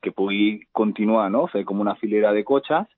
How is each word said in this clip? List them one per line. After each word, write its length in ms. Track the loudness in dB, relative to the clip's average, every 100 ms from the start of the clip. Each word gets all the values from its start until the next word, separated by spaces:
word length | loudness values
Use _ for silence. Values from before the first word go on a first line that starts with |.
que 100 | -8
pugui 480 | -4 -2 2 0 0 -8
continuar, 540 | -2 -2 0 2 2 2
no? 140 | 0 -2
Fer 160 | -4 -4
com 160 | -4
una 160 | -4 -4
filera 320 | -2 2 2
de 140 | 2 2
cotxes 400 | 0 0 -4 -4